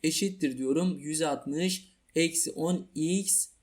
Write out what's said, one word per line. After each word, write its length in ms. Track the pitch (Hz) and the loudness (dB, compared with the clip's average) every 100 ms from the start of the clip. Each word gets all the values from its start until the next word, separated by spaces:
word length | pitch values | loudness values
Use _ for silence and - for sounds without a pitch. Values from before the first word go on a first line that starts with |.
eşittir 560 | 160 156 196 190 151 127 | 0 0 -2 0 -2 -2
diyorum. 400 | 131 143 185 147 | 0 2 2 0
Yüz 240 | 143 156 | -4 -2
altmış 680 | 160 139 - 143 185 185 - _ _ | 0 -2 -4 -2 0 -2 -8 _ _
eksi 360 | - 165 160 - | 0 2 2 -2
on 400 | - 160 180 - | -2 0 0 -2
x 540 | - 160 190 190 - - _ | -4 0 0 2 0 0 _